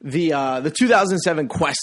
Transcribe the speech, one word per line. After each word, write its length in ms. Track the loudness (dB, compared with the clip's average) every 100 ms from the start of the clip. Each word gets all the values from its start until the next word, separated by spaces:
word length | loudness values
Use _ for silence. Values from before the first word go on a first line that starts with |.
the, 320 | -6 -2 0
uh, 260 | 0 -2 -2
the 100 | -4
two 160 | 0 4
thousand 320 | 4 4 0
seven 280 | 0 -2 -2
quest 320 | -2 -2 -2